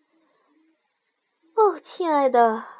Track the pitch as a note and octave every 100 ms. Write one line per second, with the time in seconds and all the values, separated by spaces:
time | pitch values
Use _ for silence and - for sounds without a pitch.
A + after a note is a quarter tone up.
0 | D4+ D#4+ D#4 D4 _ D#4 D#4+ D#4+ _ _
1 | _ _ _ _ E4 - G#4 D#4 - -
2 | E4+ D4 C4+ A#3+ A#3 A3 -